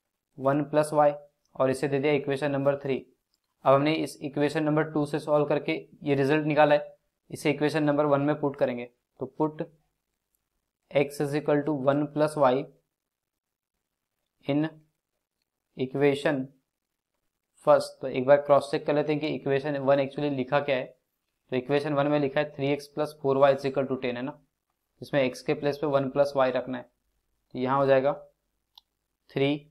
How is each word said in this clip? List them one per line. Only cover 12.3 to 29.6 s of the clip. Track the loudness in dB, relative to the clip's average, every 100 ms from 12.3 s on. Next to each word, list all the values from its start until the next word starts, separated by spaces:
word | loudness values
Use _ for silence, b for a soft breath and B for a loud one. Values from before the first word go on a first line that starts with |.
| 2
y | 2 2 -4 _ _ _ _ _ _ _ _ _ _ _ _ _ _ _ _ _ -4
in | -2 -2 -8 _ _ _ _ _ _ _ _ _ -8
equation | -6 0 2 2 -2 -2 -6 _ _ _ _ _ _ _ _ _ _ _ 4
first। | 4 2 -10
तो | -6
एक | -2 4
बार | 4
क्रॉस | 6 2 2
चेक | -4 0
कर |
लेते | 0 0
हैं | -2
कि | -2
इक्वेशन | -4 -2 -2 -2 -2
वन | 2 2 0
actually | -2 -4 -2
लिखा | -2 -2
क्या | 0 -2
है। | -4 -14 _ _ _ _ _
तो | -6
इक्वेशन | 0 -2 0
वन | 0 0
में | 0
लिखा | 0 -2
है | -4
थ्री | -4 -2
एक्स | -2 -6
प्लस | -6 -6 -4
फ़ोर | -2 4
वाई | 4
is | 4 -2
equal | -4 -4
to | -4
ten, | -6 -6
है |
ना, | -10 -12 _ _ _ _ _ _
इसमें | -4 0 0
x | -2
के | -6
प्लेस | -4 -2 -4
पे | -2
वन | -2 -2
प्लस | 0 0 2
y | 0 0
रखना | -6 -10
है, | -12 _ _ _ _ _ _
तो | -6
यहाँ | -2 0
हो | 4
जाएगा | 4 2 -4 -12 _ _ _ _ _ _ _ _ _ _
थ्री | -2 -2 -2